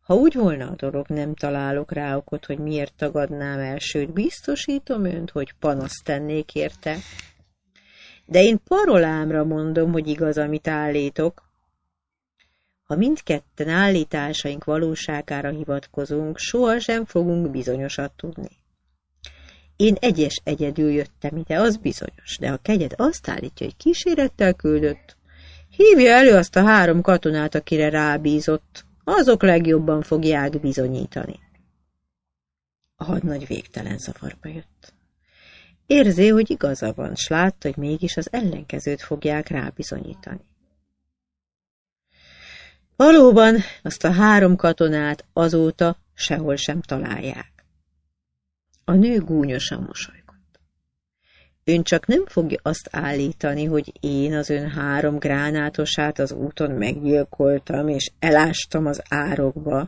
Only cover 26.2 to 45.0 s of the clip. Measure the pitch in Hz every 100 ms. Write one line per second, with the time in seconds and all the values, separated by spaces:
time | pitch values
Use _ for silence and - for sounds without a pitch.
26.2 | 269 202 170 - 202 214 175 170 180 180
27.2 | 160 151 151 151 - 160 151 156 151 147
28.2 | 151 151 151 156 _ - - _ - 392
29.2 | 254 233 196 170 165 160 156 151 151 160
30.2 | 156 151 139 151 147 135 127 127 123 139
31.2 | 123 - _ _ _ _ _ _ _ _
32.2 | _ _ _ _ _ _ _ _ 160 180
33.2 | - 143 139 113 - - - 101 - -
34.2 | - - 151 160 - _ - _ _ _
35.2 | _ _ _ - _ _ _ 285 208 170
36.2 | 202 220 226 - 143 135 107 - - -
37.2 | - 160 185 - 147 139 143 156 175 -
38.2 | 160 247 208 151 147 143 147 143 - 147
39.2 | 151 147 156 151 139 - - - - -
40.2 | - - _ _ _ _ _ _ _ _
41.2 | _ _ _ _ _ _ _ _ _ _
42.2 | _ - - - - _ _ _ 277 320
43.2 | 254 220 220 226 - - - - 165 180
44.2 | 214 208 190 180 170 165 160 151